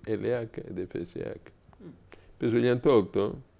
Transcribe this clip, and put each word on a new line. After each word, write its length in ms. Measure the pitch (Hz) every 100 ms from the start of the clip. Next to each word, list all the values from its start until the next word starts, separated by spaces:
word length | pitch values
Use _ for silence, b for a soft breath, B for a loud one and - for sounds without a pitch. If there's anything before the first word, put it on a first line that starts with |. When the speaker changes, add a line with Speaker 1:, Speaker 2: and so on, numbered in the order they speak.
Speaker 1:
L 200 | - 104
H 240 | 107 120 113 -
ed 240 | - 90 90
F 160 | -
S 120 | 87
H. 240 | - 82 - - - _ -
Speaker 2:
Mm. 60 | 180 - - B B -
Speaker 1:
Penso 200 | 123 117
gli 80 | 120
hanno 140 | 123
tolto, 600 | 143 120 92 98 101 135 - _